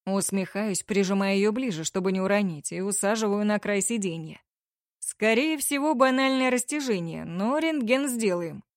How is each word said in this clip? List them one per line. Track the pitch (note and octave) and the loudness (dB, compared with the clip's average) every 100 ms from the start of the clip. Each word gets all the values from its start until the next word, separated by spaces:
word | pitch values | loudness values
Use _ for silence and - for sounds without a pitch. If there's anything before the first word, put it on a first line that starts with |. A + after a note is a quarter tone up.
| - | -2
Усмехаюсь, | G3 F#3 G3 F#3 G3 G#3+ F#3 | -2 0 -2 -2 -4 -4 -4
прижимая | - G3+ F#3 G3 G3 G3 | -2 0 2 2 2 2
ее | G#3 | 2
ближе, | G#3+ C4 D#3+ | 0 -2 -4
чтобы | D#3 F#3+ F#3 | -4 -2 0
не | F#3+ | 0
уронить, | F#3+ G3+ G3 D#3 - | 2 2 0 -2 -6
и | E3+ | -4
усаживаю | F#3+ G3 G3+ A3 G#3+ G3+ G#3 | -2 -2 0 0 0 2 2
на | G#3 | 0
край | G3+ G3+ | 0 0
сиденья. | F#3+ A#3 G3 E3 D#3 D#3 _ _ _ _ _ _ | 0 -2 -2 -4 -10 -16 _ _ _ _ _ _
"Скорее | - - G#3+ A3+ D4+ D#4 | -12 -2 2 4 2 0
всего, | - C#4+ D4 | -2 0 2
банальное | C4+ C4 B3+ C4+ C4 B3+ | 4 4 4 2 2 2
растяжение, | B3 - D4 C4+ G3 E3+ D#3 D#3+ | 0 -2 -4 -2 -2 -2 -8 -8
но | E3+ G#3 D4 | -4 0 0
рентген | D#4+ D#4 A3 B3+ C#4 | 0 0 2 2 0
сделаем | A#3+ A3 F3 E3+ G3 - | 0 0 0 -4 -10 -16